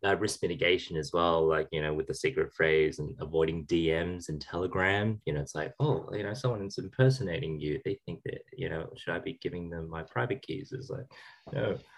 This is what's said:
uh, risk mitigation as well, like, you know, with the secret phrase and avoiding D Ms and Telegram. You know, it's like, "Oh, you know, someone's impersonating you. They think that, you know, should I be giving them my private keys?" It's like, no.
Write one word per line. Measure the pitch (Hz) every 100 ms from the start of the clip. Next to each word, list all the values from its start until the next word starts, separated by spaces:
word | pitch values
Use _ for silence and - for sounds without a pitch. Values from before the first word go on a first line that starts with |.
| 98
uh, | 95
risk | 104 -
mitigation | 90 85 87 90 - 82
as | 71
well, | 87 85 82 80
like, | 78 78
you | 80
know, | 76
with | 76 78
the |
secret | 76 80 78 78
phrase | - 80 78 78 73
and | 76 -
avoiding | 78 80 80 82 73
D | 85 82
Ms | 80 85 90 85
and | 76
Telegram. | - 85 90 92 92 101 107 107 -
You |
know, | 73
it's | 69 78
like, | 76 -
"Oh, | 147 90 -
you | 101
know, | 101
someone's | 120 127 110 98 -
impersonating | 92 - 131 131 98 82 80 78
you. | 76 73
They | - - -
think | 82 -
that, | - -
you | - -
know, | 80 80 -
should | -
I | 85
be | - -
giving | - 90 85
them | 85 80
my | 82
private | 80 123 123 131
keys?" | - - -
It's | - -
like, | - - - - - -
no. | - 113 - -